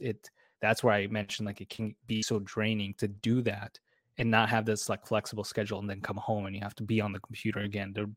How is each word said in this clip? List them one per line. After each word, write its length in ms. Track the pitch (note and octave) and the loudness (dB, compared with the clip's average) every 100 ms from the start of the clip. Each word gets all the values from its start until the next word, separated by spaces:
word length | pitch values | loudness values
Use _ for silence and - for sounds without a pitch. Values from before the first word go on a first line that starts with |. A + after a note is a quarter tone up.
it, 280 | B2+ G2 - _ _ - | -6 -6 -10 _ _ -2
that's 220 | G#2 A2+ | 2 4
where 100 | A#2+ G#2 | 6 4
I 120 | G2 | 2
mentioned, 400 | A2 G2+ - G#2 | -2 -4 -4 -4
like, 140 | G2+ | -6
it 80 | G2+ | -10
can 260 | - G#2+ - - | -6 -6 -6 -4
be 140 | A2 | -2
so 160 | G#2+ A2 | 0 0
draining 560 | G2 - G#2+ G#2+ G2+ G2 | -2 0 2 2 -2 -2
to 120 | G#2+ | -4
do 340 | G2+ A2+ B2 | 0 2 4
that 360 | A#2 G2+ - - _ _ _ - | 2 -2 -6 -14 _ _ _ -2
and 140 | A2+ | 4
not 180 | A2 A2 | 6 6
have 160 | A2+ A2 | 4 2
this, 240 | G#2+ - | 0 0
like, 160 | G2+ - | -4 0
flexible 360 | A2 - G#2+ | 0 0 -6
schedule 360 | G2+ - G#2 G2+ | -4 -2 -2 -2
and 100 | G2+ | -6
then 120 | G2 | -6
come 160 | - G2 | -6 -6
home 280 | - G#2+ G2 | -2 -2 -2
and 100 | G2+ | -6
you 60 | |
have 140 | G#2 - | -8 -6
to 80 | |
be 180 | G#2 A2 | 0 2
on 120 | G#2 | 2
the 60 | G2 | -2
computer 400 | - - A2 G2+ | -10 -6 -4 -2
again 320 | G2+ G2+ G2 G#2 | -2 -4 -4 -4
to, 120 | G#2 | -6